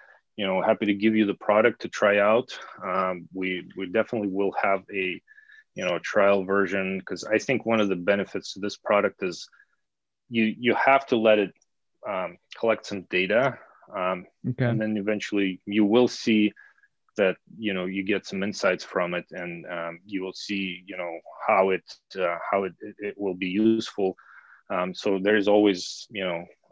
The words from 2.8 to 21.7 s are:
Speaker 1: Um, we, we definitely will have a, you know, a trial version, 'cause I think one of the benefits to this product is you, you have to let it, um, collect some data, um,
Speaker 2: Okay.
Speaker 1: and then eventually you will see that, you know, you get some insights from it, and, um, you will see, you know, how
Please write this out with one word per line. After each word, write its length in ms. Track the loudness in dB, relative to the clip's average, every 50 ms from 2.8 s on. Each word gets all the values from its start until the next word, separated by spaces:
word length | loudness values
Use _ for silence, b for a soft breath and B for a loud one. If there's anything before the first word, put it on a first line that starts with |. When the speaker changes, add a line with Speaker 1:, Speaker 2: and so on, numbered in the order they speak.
Speaker 1:
Um, 460 | -6 -2 0 0 0 0 -2 -6 -10 -12 -8
we, 340 | -6 -4 -4 -4 -6 -8 -10 -8
we 100 | -8 -8
definitely 420 | -2 0 0 0 0 -2 -4 -4 -2
will 240 | -2 0 -2 -2 0 0
have 200 | 0 0 0 0 -2 -6
a, 280 | -6 -4 -4 -4 -6 -8 b b b b b b b b b b _
you 100 | -6 -4
know, 120 | -2 -4
a 40 | -4
trial 440 | -4 -2 2 4 4 4 4 2 2
version, 560 | 0 0 0 0 0 -2 -4 -2 -4 -4 -6
'cause 240 | -8 -8 -10 -10 -4
I 140 | 0 0 0
think 280 | 2 0 -2 -2 0
one 140 | 0 2 2
of 80 | 2 0
the 80 | 0
benefits 560 | -2 0 0 0 0 -2 -4 -8 -10 -10 -10
to 80 | -10 -8
this 160 | -8 -8 -8
product 460 | -8 _ 2 2 4 4 2 -2 _ -6
is 240 | -6 -6 -8 -14 -18 b b b b b b b _ _ _ _ _ _ _ _ _
you, 160 | 0 0 0 0 0 0
you 160 | 0 0 2
have 320 | 4 4 4 4 4 4
to 100 | 2 0
let 220 | 4 6 6 6 6
it, 160 | 4 0 -4 _ _ _ _ _ _ _ _ _ -10
um, 320 | -6 -6 -4 -6 -6 -10 _ _ _ -10
collect 300 | -2 0 0 0 0 -2
some 160 | -8 -8 -10 -8 -2
data, 480 | -2 0 0 2 2 2 2 2 -2 B B B B B B -12 -6
um, 320 | -4 -2 -2 -2 -4 -6 -14 _ _ -8 -8
Speaker 2:
Okay. 180 | -2 0 0
Speaker 1:
and 140 | 0 0 0
then 160 | -2 -2 -2
eventually 640 | -2 -2 -2 -2 -4 -4 -2 -2 0 0 0 -2 -6 _
you 180 | -2 2 2 4
will 240 | 6 6 4 4 4
see 440 | 0 -2 0 2 4 4 4 2 b b b b b b b b b _ _ _ _
that, 200 | 0 2 2 0 -2 _ _ -16 -8
you 140 | -6 -6
know, 140 | -4 -4 -4
you 160 | -4 -4 -4
get 240 | -2 -2 -2 -2 -4
some 160 | -6 -6 -4
insights 420 | -4 -4 -4 -2 0 0 0 0 -4
from 300 | -4 -2 -2 -2 -2 -4
it, 100 | -6 -8 _
and, 360 | -12 -10 -10 -10 -10 -12 -12
um, 340 | -10 -8 -8 -8 -8 -10 -14 _
you 180 | -10 -8 -8
will 120 | -6 -8 -10
see, 500 | -12 -8 -6 -4 -4 -4 -6 -8 -10 -14
you 100 | -14 -10 -8
know, 200 | -8 -8 -10 -12 -14 -18 -16 -6 0
how 240 | 2 4 4 4 4